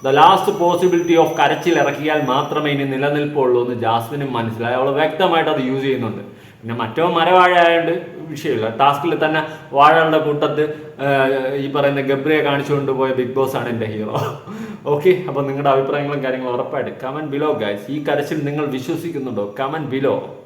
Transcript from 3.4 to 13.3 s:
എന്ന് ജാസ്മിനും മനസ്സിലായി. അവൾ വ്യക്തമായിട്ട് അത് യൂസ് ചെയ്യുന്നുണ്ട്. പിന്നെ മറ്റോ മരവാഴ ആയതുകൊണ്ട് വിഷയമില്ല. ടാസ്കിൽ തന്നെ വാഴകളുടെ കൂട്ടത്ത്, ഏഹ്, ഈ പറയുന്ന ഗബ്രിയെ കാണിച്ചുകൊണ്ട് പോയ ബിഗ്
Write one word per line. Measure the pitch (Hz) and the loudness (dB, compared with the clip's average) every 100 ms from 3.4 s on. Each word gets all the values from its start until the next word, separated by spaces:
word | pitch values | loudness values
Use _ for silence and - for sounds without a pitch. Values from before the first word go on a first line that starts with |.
| 123 123 | 2 2
എന്ന് | 123 117 | 0 -2
ജാസ്മിനും | 113 117 117 143 135 123 | 0 0 -2 -6 -4 -4
മനസ്സിലായി. | 117 110 120 127 | -4 -4 -2 0
അവൾ | 139 139 | 0 2
വ്യക്തമായിട്ട് | - - 185 165 156 151 | 0 2 2 2 2 0
അത് | 127 | -2
യൂസ് | 135 135 | -2 -2
ചെയ്യുന്നുണ്ട്. | 123 113 - - - - - | -2 -4 -8 -12 -18 -20 -16
പിന്നെ | 113 120 | -10 -6
മറ്റോ | 110 127 170 170 | -4 0 0 2
മരവാഴ | 180 185 180 175 170 | 4 6 6 6 6
ആയതുകൊണ്ട് | 170 165 170 - - 156 | 4 2 -2 -6 -14 -12
വിഷയമില്ല. | 147 165 117 110 117 | -8 -2 -2 -2 2
ടാസ്കിൽ | 139 139 175 147 156 | 2 4 -2 0 0
തന്നെ | 160 151 - - 139 | 0 -4 -12 -4 6
വാഴകളുടെ | 147 165 160 156 147 | 6 6 4 2 0
കൂട്ടത്ത്, | 143 147 147 151 - - - 139 | 0 0 0 -2 -4 -14 -4 0
ഏഹ്, | 139 135 135 131 143 | 2 2 0 -2 -4
ഈ | 139 143 | -2 0
പറയുന്ന | 139 139 131 | 0 0 0
ഗബ്രിയെ | 139 139 156 143 | -2 2 2 2
കാണിച്ചുകൊണ്ട് | 143 135 143 135 131 | -2 0 -2 0 0
പോയ | 131 127 | 0 0
ബിഗ് | 123 | -2